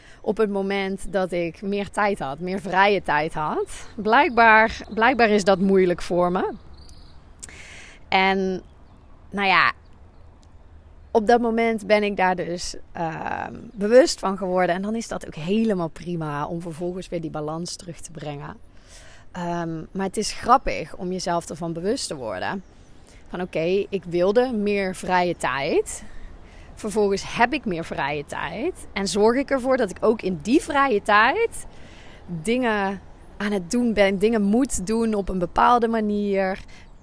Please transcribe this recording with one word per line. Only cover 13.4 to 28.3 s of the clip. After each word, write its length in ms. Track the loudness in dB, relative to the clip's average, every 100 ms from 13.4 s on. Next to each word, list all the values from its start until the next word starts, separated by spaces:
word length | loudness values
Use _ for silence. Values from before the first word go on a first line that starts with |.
| -8 -10 -14
bewust 460 | -4 6 8 6 2
van 180 | -4 -2
geworden. 380 | -2 0 2
En 80 | 0
dan 120 | -2
is 140 | -6 -6
dat 180 | -8 -10
ook 80 |
helemaal 540 | -10 -2 0 2 0 -2
prima 580 | -6 -8 -6 -4 -4 -6
om 140 | -6
vervolgens 480 | -8 -8 -8 -8 -8
weer 120 | -8
die 100 | -6
balans 460 | -6 -6 -6 -8 -10
terug 240 | -14 -14
te 100 | -14
brengen. 460 | -12 -10 -10 -12 -16 -20 -20 -20 -20 -20 -20 -16
Ehm, 520 | -8 -4 -4 -4 -6 -8
maar 140 | -4 -4
het 100 | -4
is 160 | -6
grappig 640 | -6 2 2 2 -6 -8 -8
om 160 | -8
jezelf 360 | -6 -2 -4 -4
ervan 240 | -8 -8
bewust 340 | -6 -4 -4 -4
te 60 |
worden. 480 | -8 -6 -6 -4 -6 -10 -20 -20 -20 -20 -20 -12
Van, 120 | -8
oké, 460 | -6 -2 0 0 -2
ik 160 | -6
wilde 480 | -4 0 2 4 2
meer 420 | 0 -2 0 -2
vrije 420 | -6 0 2 2 0
tijd. 680 | -2 -2 0 0 -2 -8 -12 -14 -14 -16 -20 -20 -20 -12
Vervolgens 560 | -6 0 0 0 -4 2
heb 160 | 2
ik 120 | 2
meer 200 | -4 -6
vrije 400 | -6 -4 -4 -4
tijd. 600 | -8